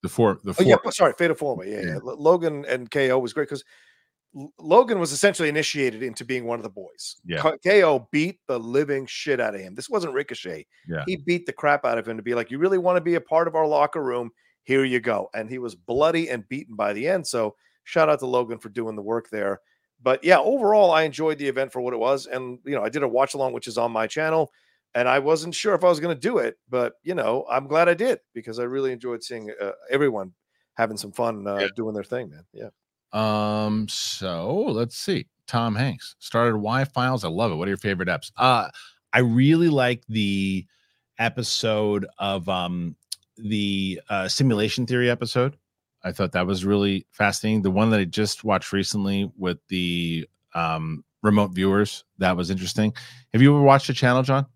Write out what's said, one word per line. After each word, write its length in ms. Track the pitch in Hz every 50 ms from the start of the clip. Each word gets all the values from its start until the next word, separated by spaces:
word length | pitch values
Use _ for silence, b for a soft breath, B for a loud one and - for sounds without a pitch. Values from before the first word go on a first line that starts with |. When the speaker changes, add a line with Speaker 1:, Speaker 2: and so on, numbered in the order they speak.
| -
Speaker 1:
The 60 | 87
four, 300 | - - 117 107 95 - _
the 120 | 196 - -
Speaker 2:
Oh, 60 | 185
yeah, 120 | 190 196 170 -
Speaker 1:
four. 80 | 214
Speaker 2:
sorry, 220 | 170 - 196 151 - -
Fatal 180 | 175 165 156
four-way. 360 | - 156 143 123 - 92 98
Yeah, 80 | 104 104
yeah. 40 | - -
Speaker 1:
Yeah. 60 | 160
Speaker 2:
L-, 260 | - - 123 123 147
Logan 440 | 147 160 175 180 165 165 151 143 143
and 240 | 139 127 123 123 117
K 200 | - 147 139 131
O 80 | 127 131
was 140 | 127 120 -
great 140 | - 147 -
'cause 140 | 143 135 - b b b b b b b b b b _ _ _ _ 143
L-, 140 | 135 147 _ _
Logan 400 | 160 156 170 226 254 226 233 190
was 120 | 170 151 139
essentially 340 | 143 - 202 196 - 170 151
initiated 540 | 147 151 151 - - 151 139 127 110 110 127
into 220 | 127 113 - -
being 200 | 117 131 127 120
one 140 | 117 117 117
of 40 | 110
the 60 | 110
boys. 460 | 95 104 95 85 - _ - - - _ _
Speaker 1:
Yeah. 160 | 85 85 -
Speaker 2:
K-, 160 | - 165 156 135 _
K 200 | 180 202 208 185
O 220 | 160 147 131 117 _
beat 280 | - 151 156 180 185 _ _ _
the 120 | 135 120
living 460 | 113 113 120 135 151 143 143 135 135
shit 340 | 120 - - - 151 139 123
out 160 | 120 107 104
of 60 | 98
him. 140 | 95 92 90
This 140 | 110 123 -
wasn't 240 | 262 214 175 160 135
Ricochet. 540 | 131 147 - 117 - - 92 85 78 76 _ b b b 151
Speaker 1:
Yeah. 160 | 170 156 143 160
Speaker 2:
He 80 | 185 156
beat 280 | 139 160 175 175 175
the 80 | - -
crap 320 | - - 147 143 147 -
out 120 | 127 117 117
of 100 | 113 117
him 100 | 113 110
to 60 | 104
be 120 | 117 120
like, 160 | 120 117 110
"You 60 | 123 139
really 200 | 160 190 196 185
wanna 220 | 175 180 180 180
be 140 | 156 165 170
a 60 | 170
part 260 | 165 _ 160 160 170 165
of 80 | 160
our 100 | 160 160 156
locker 360 | 151 147 143 147 - 165 147
room? 280 | 127 123 123 120 117 _ _ _ _ _ _ _
Here 200 | - 131 135 135
you 160 | 131 127 123
go." 300 | 113 123 113 101 98 98 _
And 160 | 107 110 107
he 80 | 127 131
was 160 | 123 117 104
bloody 540 | 90 _ - 117 131 147 160 165 165 165 156
and 180 | 127 120 101 _
beaten 260 | 127 139 143 _ 113
by 160 | 104 104 104 104
the 140 | 104 120 156
end. 180 | 190 190 160 -
So 280 | - 120 110 107 104 _ _ _ _ _ _
shout 260 | - - 175 160 156
out 100 | 151 139
to 60 | 135 127
Logan 300 | 127 123 123 113 117 110
for 100 | - 113
doing 260 | 101 120 117 113 110
the 60 | 107
work 280 | 101 101 113 117 113 -
there. 320 | - 107 101 98 98 - _ _ _ _ _ _ _ _ 123
But 200 | 127 131 139 -
yeah, 160 | 160 185 156
overall, 500 | 139 208 254 277 233 202 214 214 202 180
I 120 | 165 160 160
enjoyed 340 | 156 139 - 156 160 156 143
the 100 | 143 139
event 240 | 131 127 135 131
for 80 | - 127
what 120 | 123 123 123
it 60 | 117
was. 260 | 110 123 139 139 135
And, 320 | - 127 127 127 123 123 127 _
you 60 | 135 143
know, 100 | 131 104
I 60 | 113
did 140 | 117 151 139
a 40 | 127
watch 280 | 113 123 135 139 -
along, 180 | 139 135 131 123
which 140 | 120 - -
is 100 | 113 117
on 140 | 117 120
my 160 | 117 110 110 110
channel. 440 | - 151 156 156 160 160 160 - _ _ _ _ _ _ _ _ _
And 120 | 120 123 127
I 120 | 131 139
wasn't 340 | 135 147 160 160 151 170 170
sure 180 | - - 214 202
if 80 | 165 180
I 60 | 180
was 100 | 175 151
gonna 160 | 151 170 170
do 220 | 135 120 220 247 196
it, 180 | 123 113 - _ _ _
but, 240 | 120 127 120 117 - _ _
you 100 | 151 185
know, 300 | 170 117 110 113 135 139 -
I'm 180 | 120 131 139 139
glad 200 | 143 160 170 175
I 60 | 175
did 260 | 165 214 262 247 - _ _ _
because 260 | 120 110 - 110 117
I 40 | 123
really 280 | 123 127 139 135 131
enjoyed 320 | 127 120 117 123 120 113 -
seeing, 280 | - 123 117 110 104 107 -
uh, 100 | 104 98 98 - - -
everyone 440 | 123 139 151 139 117 104 98 92 90 _ _ _ _ _ _ _ _
having 240 | - 117 110 110 104
some 140 | - 101
fun, 360 | 98 - 120 117 113 104 98 101
uh, 100 | 101 101
Speaker 1:
Yeah. 80 | 98 98 98
Speaker 2:
doing 180 | - 113 110 107
their 100 | 104 98
thing, 260 | - - 123 123 92
man. 140 | 73 76 87 _
Yeah. 180 | _ 107 110 110 _ _ _ _ _ _ _ _ -
Speaker 1:
Um, 760 | 107 110 110 107 107 107 104 107 107 107 107 107 107 110 101
so 640 | - - - - - - - 95 87 82 85 101 143 190 226
let's 340 | 294 123 110 120 120 - -
see. 300 | - - 196 - - _ _ _ _ -
Tom 280 | - 120 117 117 107
Hanks 400 | 104 127 139 101 - - - - _
started 380 | - - - 113 117 120 113 107
Y 260 | 104 104 117 131 139
Files. 380 | 139 _ 127 123 127 131 123 101
I 60 | 85
love 220 | 80 90 113 117
it. 40 | 87
What 120 | 76 85 98
are 40 |
your 60 | 98 95
favorite 320 | - 107 98 87 92 90
eps? 220 | 90 73 - - _ -
Uh, 320 | 120 127 127 117 101 - B B B B B B B _ -
I 60 | 113
really 500 | 127 120 113 120 131 143 160 165 170 170
like 340 | 151 139 127 123 123 120 _ _
the 560 | 110 110 104 101 98 98 98 98 95 95 90 _ _ _ _ _ _ _ _ _ _ -
episode 880 | 113 117 113 - 120 - - - - 113 110 107 107 104 104 101 95 90 - _
of, 320 | 98 101 98 98 87 92
um, 460 | 95 90 90 87 90 87 87 82 78 _ _ _ - _ _ _ _ -
the, 640 | 113 104 107 104 104 101 98 98 95 95 92 85 - _
uh, 180 | 104 98 95 92
Simulation 580 | - - 143 135 117 104 107 110 - - 127
Theory 240 | 113 127 123 123 123
episode. 460 | 120 117 120 117 - 123 123 135 143 _ _ _ _ _ _ _ _ _ _
I 80 | 90
thought 200 | 87 - 101 90
that 160 | - 92 90 90
was 180 | 98 92 90
really 400 | 98 101 101 101 101 98 95 - _
fascinating. 500 | _ - 104 101 101 - - 110 107 110
The 100 | 98 98
one 200 | 92 98 107 113
that 80 | 113 107
I 60 | 98
just 380 | 87 82 - 107 104 - - -
watched 300 | 110 101 92 - - -
recently 580 | 98 98 - - 104 98 98 98 98 101 98 - -
with 220 | 95 90 87 82 _ _
the, 600 | 95 92 90 87 87 87 85 85 82 82 78 - _ _ _ _ _
um, 480 | 85 85 82 80 80 78 80 80 73 - _ _ _
remote 300 | - 107 104 104 104 98
viewers, 520 | 90 90 92 98 98 101 104 98 - - - _ _ _
that 180 | 95 92 92
was 140 | 87 90 82
interesting. 440 | 98 92 92 90 - - 107 107 107 B B B B B B B -
Have 80 | 113
you 120 | 127 139 147
ever 80 | 147 143
watched 240 | 139 135 135 - -
the 60 | 131
channel, 300 | - - 123 123 127 131
John? 240 | 131 135 135 143 - _